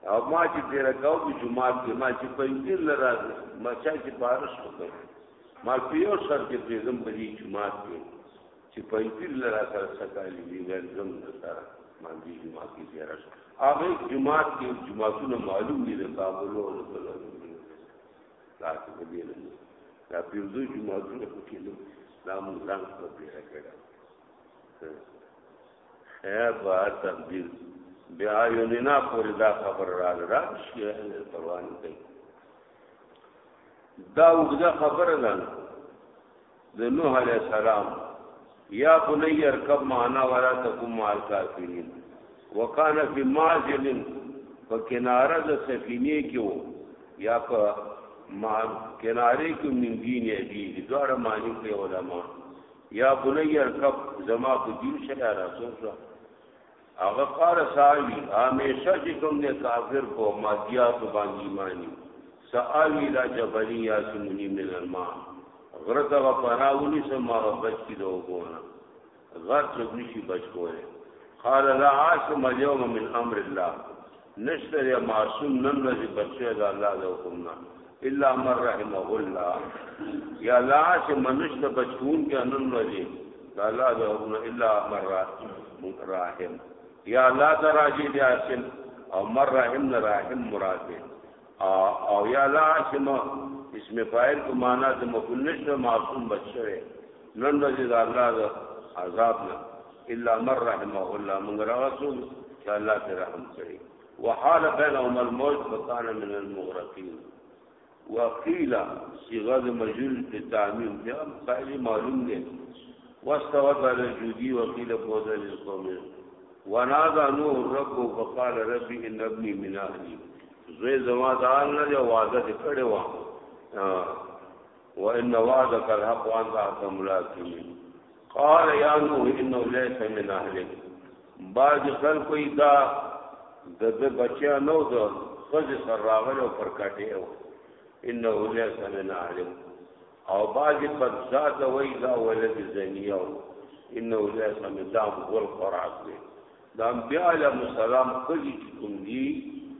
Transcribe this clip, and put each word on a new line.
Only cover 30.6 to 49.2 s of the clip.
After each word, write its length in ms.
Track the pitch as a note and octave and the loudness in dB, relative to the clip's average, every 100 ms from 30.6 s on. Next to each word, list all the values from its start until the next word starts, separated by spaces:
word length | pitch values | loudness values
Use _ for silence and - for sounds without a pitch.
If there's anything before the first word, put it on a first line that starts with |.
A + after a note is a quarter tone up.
| - - G#2 G#2+ G#2 G2 - | -12 -8 -8 -6 -10 -10 -12
پروا 280 | E2+ E2 F2 | -10 -8 -8
نه 120 | F2+ - | -8 -12
کوي. 140 | E2 D#2 - - - - - - _ _ _ _ _ - - _ _ _ - _ _ - - - | -14 -16 -20 -20 -20 -20 -20 -20 _ _ _ _ _ -20 -20 _ _ _ -20 _ _ -20 -8 6
دا 120 | E3 | 8
اوږده 400 | E3 D#3 C#3+ E3+ | 8 4 2 2
خبره 440 | D#3 D3+ D3 F3 D#3 | 2 0 2 0 2
ده 180 | A#2+ F#2+ F2 - - - - - - - _ - _ _ _ - | 0 -2 -6 -12 -16 -18 -20 -20 -20 -20 _ -20 _ _ _ -4
د 40 | |
نوح 360 | A#2 C3+ D#3+ C3 | 0 2 4 4
علیه 180 | B2 A#2 | 4 2
السلام. 460 | - G#2+ A2 G#2+ G2 - - - - - - - _ | 2 2 4 4 2 -6 -10 -14 -18 -20 -20 -20 _
یا 280 | G2+ D3 D#3+ | 2 8 8
بنی 480 | D#3+ D3+ D#3 D3+ D3 | 8 2 4 4 4
ارکب 360 | B2+ C#3 C#3+ | 2 4 2
معنا 420 | C3+ B2+ A#2+ C3 C3 | 4 2 2 2 4
ولا 280 | B2+ B2+ | 4 4
تکن 380 | B2+ A#2+ G#2+ A#2 | 4 0 -2 -4
مع 180 | A2+ G#2 | -2 0
الکافرین. 840 | G#2 - G2+ F#2 - F2 F2 E2 - - - - - - G2+ | 0 0 -2 -2 -6 -8 -8 -10 -14 -18 -20 -20 -20 -8 -2
وکانه 480 | A#2 - D#3 D3+ D3 | -2 4 4 4 2
فی 100 | C3+ | 2
معزل، 800 | C3 C#3+ D#3+ E3 C3+ C#3 C3+ B2 - - - - - - - | 2 4 4 4 2 0 0 -2 -4 -10 -12 -14 -16 -20 -6
په 80 | A2+ | -4
کناره 600 | - B2 B2 B2 C#3 E3 | -2 -2 2 6 6 4
د 120 | D#3 C#3+ - | 2 -2 0
سفینې 520 | B2 - A#2+ C3+ D3 B2 | -6 -4 -2 0 0 0
کې 60 | B2 | -2
و، 120 | G#2 - - - - - - - | -2 -2 -8 -14 -16 -20 -20 -8
یا 220 | G2+ A#2 | 0 0
په 360 | A2+ A#2+ G#2 G#2 - - - - - | 2 2 2 2 -8 -14 -18 -20 -14
ما-، 500 | G2 A2 A2 A2+ A2 - - | -6 -2 -2 -2 -6 -12 -6
کنارې 500 | A2 A2+ | -2 2